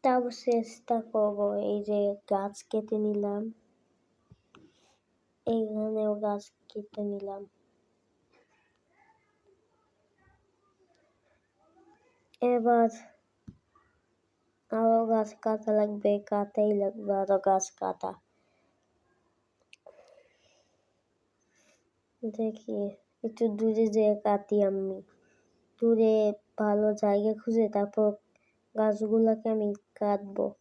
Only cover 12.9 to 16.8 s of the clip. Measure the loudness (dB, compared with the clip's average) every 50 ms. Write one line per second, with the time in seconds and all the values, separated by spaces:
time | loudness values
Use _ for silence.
12.9 | 0 -6 -20 -20 _ _ _ _ _ _ _ -20 -20 _ _ _ _ _ _ _
13.9 | _ _ _ _ _ _ _ _ _ _ _ _ _ _ _ _ -2 0 2 4
14.9 | 4 4 2 2 0 0 0 -2 -8 _ -4 -4 -4 -2 0 0 2 2 2 0
15.9 | -2 0 2 2 2 2 -2 -4 -2 -2 -2 -2 _ 0 2 2 2 2